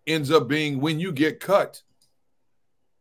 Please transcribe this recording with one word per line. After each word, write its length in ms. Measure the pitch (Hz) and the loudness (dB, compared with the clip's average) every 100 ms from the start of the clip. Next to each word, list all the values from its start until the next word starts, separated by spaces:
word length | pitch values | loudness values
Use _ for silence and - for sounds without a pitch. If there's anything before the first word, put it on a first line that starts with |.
| - | -4
ends 240 | 160 139 | -4 2
up 160 | 156 120 | 2 4
being 320 | 151 151 135 | 0 -2 -2
when 220 | 156 156 | -2 -2
you 100 | 185 | -6
get 300 | 135 156 147 | 0 -2 -2
cut 400 | - 190 139 - _ _ _ _ _ _ _ _ _ _ _ _ | 0 0 0 -6 _ _ _ _ _ _ _ _ _ _ _ _